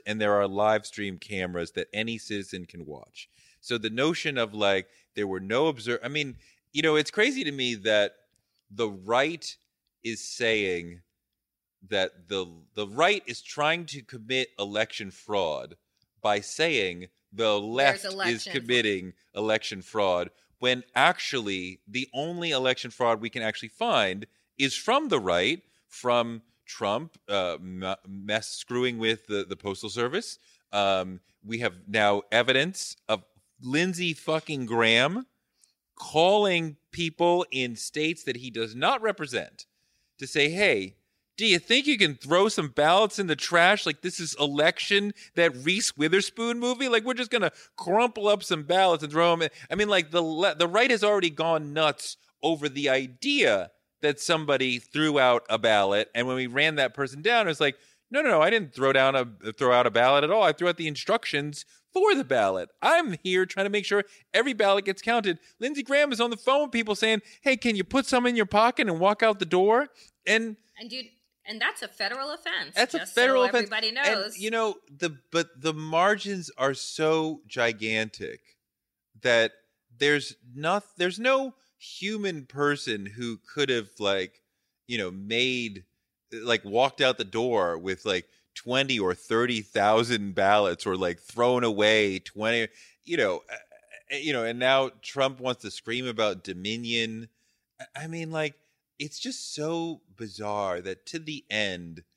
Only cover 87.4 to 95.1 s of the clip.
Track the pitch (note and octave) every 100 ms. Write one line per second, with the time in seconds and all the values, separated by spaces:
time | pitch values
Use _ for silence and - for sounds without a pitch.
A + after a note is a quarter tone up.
87.4 | B2 A2+ F2 E2 F#2 F#2 A2 F#2 - _
88.4 | _ - A#2+ B2+ C#3 A#2+ F#2 F2+ - A2+
89.4 | B2 A#2 G2+ G#2+ G2+ A2 A#2 A#2 G2+ F#2
90.4 | G2 G#2 G2 F2 G#2 F#2 F2+ F2 - A#2+
91.4 | B2 B2 A#2+ G2+ G#2+ A2 G2+ F#2+ - -
92.4 | A2 A#2 A2 - - _ - E3+ G#2 F2
93.4 | - A2 _ - _ - - C#3 D3+ C3
94.4 | A2+ A#2+ B2+ C3+ C3+ - -